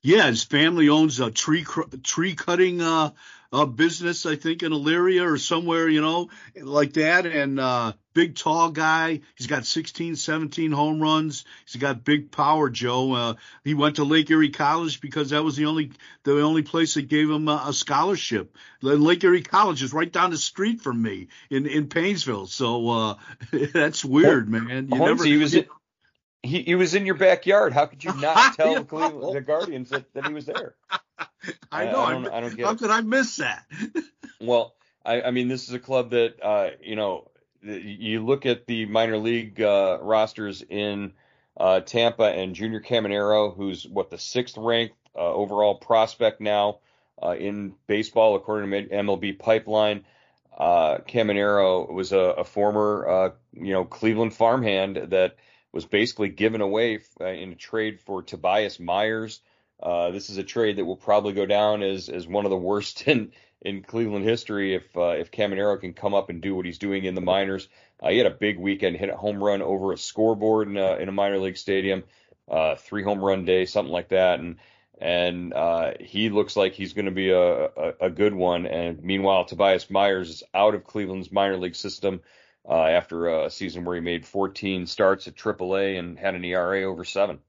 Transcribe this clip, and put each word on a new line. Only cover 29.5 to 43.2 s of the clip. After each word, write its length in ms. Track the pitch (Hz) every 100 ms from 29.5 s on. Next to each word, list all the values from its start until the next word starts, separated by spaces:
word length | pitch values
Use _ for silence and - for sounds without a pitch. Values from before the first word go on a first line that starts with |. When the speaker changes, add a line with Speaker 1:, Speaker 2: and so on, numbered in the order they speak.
| 151 190 139 123
Speaker 2:
that, 220 | 139 131
that 120 | - 135
he 80 |
was 120 | 151 143
there? 300 | 143 - _
Speaker 1:
<laughs> 40 | _ 185 _ _ 165 _ - 160 _
I 140 | 151 -
Speaker 2:
I, 40 |
Speaker 1:
know. 80 | -
Speaker 2:
I 140 | 120
Speaker 1:
I'm, 100 | 127
Speaker 2:
don't, 120 | 127
I 60 | 113
don't 160 | 120 110
get 80 |
Speaker 1:
how 80 | 120
Speaker 2:
it. 60 | 226
Speaker 1:
could 120 | 226
I 100 | 226
miss 360 | 220 254 269 -
that? 280 | 131 101 _
<laughs> 680 | 160 220 339 - _ - -
Speaker 2:
Well, 360 | 113 120 113 _ _ _
I, 180 | - 120
I 80 | 123
mean, 160 | 123 123
this 180 | 127 127
is 80 |
a 60 | 123
club 300 | 123 131 117
that, 300 | 120 117 -
uh, 300 | 98 104 95 67
you 140 | 80
know, 340 | 107 104 85 - _ _ _
th-, 180 | 101 101
you 420 | 101 101 110 110
look 220 | 110 135 135
at 200 | 117 -
the 200 | 117 110
minor 320 | 110 113 110
league, 420 | 110 117 110 98
uh, 380 | 107 101 95 92
rosters 600 | 92 110 107 - 104 95
in, 520 | - 101 104 101 101 _ _ _ _ -
uh, 240 | 92 92
Tampa, 440 | - 120 117 113
and 300 | 110 92 95
Junior 260 | 90 110 110
Caminero, 720 | - 120 107 101